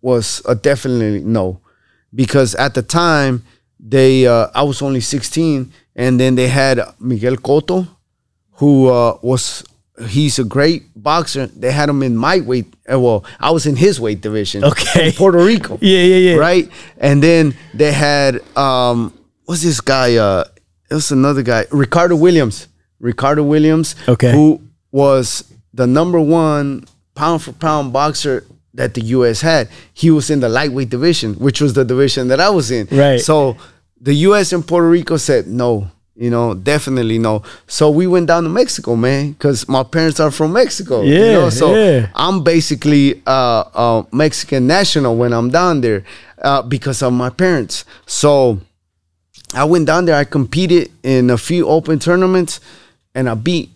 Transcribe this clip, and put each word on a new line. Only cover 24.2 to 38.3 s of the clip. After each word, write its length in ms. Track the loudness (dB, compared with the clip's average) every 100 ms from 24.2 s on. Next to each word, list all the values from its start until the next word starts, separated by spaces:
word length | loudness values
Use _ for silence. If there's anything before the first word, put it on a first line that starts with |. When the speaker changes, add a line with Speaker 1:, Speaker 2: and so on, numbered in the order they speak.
| 4
Speaker 1:
who 280 | 6 4 2 -6 _ _
was 540 | 0 2 2 -2 -8 -12 _ _
the 120 | -4 0
number 340 | 2 2 0
one 640 | 2 2 0 -2 -4 -8 -12 _ _
pound 280 | -6 -2 -2
for 100 | -6
pound 400 | -6 -4 -2 -2
boxer 520 | -2 -2 -2 -4 -6 -8 _ _
that 200 | -6 -6
the 80 | -4 -2
U 180 | 0 0
S 140 | 0
had. 280 | 0 0 -2 -12 _
He 180 | -2 2
was 200 | 2 2
in 100 | -2
the 80 | 0
lightweight 400 | 0 -2 -4 -6
division, 460 | -2 0 0 -4
which 260 | -2 -2 0
was 120 | 0
the 100 | 0
division 440 | 0 0 0 0 -2
that 120 | 2
I 80 | 2
was 200 | 2 -2
in. 160 | -4 -2
Speaker 2:
Right. 300 | 2 2 2
Speaker 1:
So 360 | 2 0 0 -4 -16 _ _ _
the 140 | -2 2 4
U 60 | 2
S 160 | 0
and 140 | -4 -2
Puerto 220 | 0 2
Rico 280 | 2 0 -4
said, 300 | 0 -2 -2
"No, 400 | -4 -2 -2 -6 _ _ -8
you 140 | -4
know, 240 | -2 -2
definitely 640 | -4 -2 -2 -2 -4 -2 -2
no." 240 | -2 -2 -6 -20 _
So 240 | 0 2
we 160 | 2 2
went 200 | 0
down 140 | 2